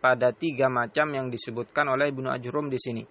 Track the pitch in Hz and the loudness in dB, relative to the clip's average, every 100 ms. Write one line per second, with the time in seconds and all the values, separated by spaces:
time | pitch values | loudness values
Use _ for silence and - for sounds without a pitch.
0 | 131 123 123 120 165 131 131 123 120 - | 4 4 2 2 -4 2 2 2 0 0
1 | 151 139 127 120 - 117 120 - 147 131 | 0 0 -4 -6 -6 -8 -4 -2 0 2
2 | 147 135 131 127 123 143 147 127 127 113 | 0 0 -4 -4 -4 -4 -2 -4 -4 -8
3 | 110 | -10